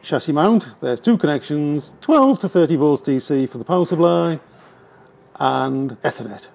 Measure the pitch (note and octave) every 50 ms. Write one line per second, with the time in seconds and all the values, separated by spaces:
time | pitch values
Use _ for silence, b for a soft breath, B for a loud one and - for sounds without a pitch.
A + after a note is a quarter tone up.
0 | _ - - C3 - - D3 D3 D#3 G3+ A3+ A3 - - - _ - C3 B2 A#2+
1 | - - A#3+ F#3+ - D#3 D3 C#3 - - D3+ D3+ D3 D3 D3 D3+ C#3 - - -
2 | - - D#4+ D4+ C4+ C4+ C4+ F3 - F#3 - F3+ E3+ C#3+ E3 C#3+ C#3 D3+ C#3+ C3
3 | - - C#3 C3 - - D#3 C3+ C3 B2 - A#2+ A#2 - F3 F3+ F3 E3 F#3 D#3
4 | E3+ E3+ E3+ E3+ E3+ E3+ E3 D3+ - b b b b b b b b b b b
5 | b b b _ _ _ _ - C#3+ C3 C3+ C3 C3 C3+ C3+ C3+ C3+ C3+ A#2+ -
6 | - C#3+ - - A#2 A2 G2+ - - -